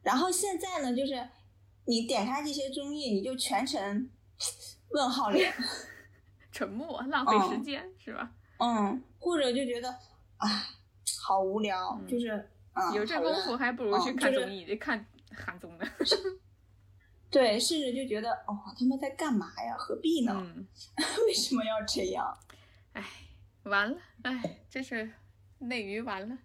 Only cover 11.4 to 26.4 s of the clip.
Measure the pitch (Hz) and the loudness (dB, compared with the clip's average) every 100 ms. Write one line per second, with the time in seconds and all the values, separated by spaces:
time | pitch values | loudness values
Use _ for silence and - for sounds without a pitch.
11.4 | 190 202 214 185 185 220 190 240 233 208 | 4 2 0 0 -2 -4 -2 -2 0 -4
12.4 | - - - - 180 208 214 320 - - | -6 -18 -10 -2 0 2 0 2 2 2
13.4 | 359 240 247 247 233 247 254 254 277 262 | 0 0 0 0 2 4 2 2 4 4
14.4 | 247 196 170 208 - 226 214 - - - | 0 -6 -6 -6 -2 -2 -4 -20 -20 -12
15.4 | - 180 170 170 220 - - - 381 381 | -10 -10 -14 -10 -10 -2 2 2 0 -6
16.4 | - _ _ - - - _ - - 277 | -18 _ _ -20 -20 -20 _ -20 2 6
17.4 | 247 214 240 330 269 247 262 214 233 - | 6 4 2 2 0 -2 -2 -2 -2 -4
18.4 | - 208 - - 247 269 277 269 311 220 | -4 -8 -8 0 2 2 -2 -2 0 0
19.4 | 170 - 113 117 - - 330 320 233 196 | 0 -6 -6 -6 -4 -2 2 4 2 0
20.4 | 180 165 190 - - - 311 - 453 - | -4 -10 -14 -16 -12 -4 -2 4 4 4
21.4 | - 247 220 220 208 - 185 190 - - | 2 0 2 0 0 -2 0 -2 -4 -6
22.4 | - - - - - - 208 - - - | -16 -20 -20 -20 -14 -12 -10 -14 -20 -20
23.4 | - _ 202 202 208 339 - - 254 254 | -20 _ 0 2 2 -2 -10 -8 -4 -2
24.4 | 233 - - 262 262 233 220 - - _ | -4 -8 -10 -8 -6 -6 -6 -10 -20 _
25.4 | - - 240 247 196 208 233 196 208 254 | -20 -12 -6 -4 -4 -6 -4 -6 -6 -10